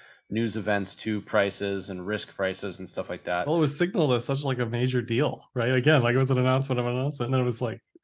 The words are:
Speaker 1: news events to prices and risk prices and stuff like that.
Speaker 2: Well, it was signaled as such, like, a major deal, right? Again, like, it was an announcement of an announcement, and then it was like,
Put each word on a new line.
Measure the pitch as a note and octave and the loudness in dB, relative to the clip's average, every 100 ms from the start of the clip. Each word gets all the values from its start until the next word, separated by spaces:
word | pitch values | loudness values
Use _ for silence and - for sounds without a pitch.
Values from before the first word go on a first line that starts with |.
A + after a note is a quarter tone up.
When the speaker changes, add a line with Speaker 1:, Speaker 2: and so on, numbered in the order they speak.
| - - _ | -20 -20 _
Speaker 1:
news | G#2+ A#2 A2 | -2 -2 -2
events | G2 G#2 F#2+ | 0 0 -2
to | - A2 G#2+ | -6 -4 -4
prices | F#2+ - G2+ - G2+ G2 F#2 | 0 2 2 0 -4 -4 -6
and | F#2 F#2 | -8 -6
risk | G#2 - - | -6 -6 -4
prices | F#2+ F#2 G#2 E2 | -2 -2 -8 -8
and | F#2 | -10
stuff | - F#2 | -8 -8
like | F2+ | -8
that. | - F2+ C#3 | -4 -2 0
Speaker 2:
Well, | E3+ | 2
it | |
was | D3+ C#3 | 2 2
signaled | F3 G#3 D3+ | 0 2 2
as | B2 A#2 | 2 0
such, | C#3 | -4
like, | C#3+ B2 | -2 -2
a | A#2 | -2
major | A#2 B2+ B2+ | 0 0 0
deal, | G#2+ A#2 C#3+ - - | 0 0 0 -2 -8
right? | B2+ A#2+ | -2 0
Again, | C3 C3 D3+ | 2 6 6
like, | A#2+ | 6
it | B2 | 2
was | C3 | 2
an | B2+ | 2
announcement | B2+ C3 C3+ B2 | 4 2 2 -2
of | |
an | B2 | 0
announcement, | B2 C#3 C#3 A#2+ | 0 -2 -2 0
and | |
then | C3 | 2
it | B2 | 0
was | A2+ | 0
like, | A#2+ G#2+ _ _ | -4 -6 _ _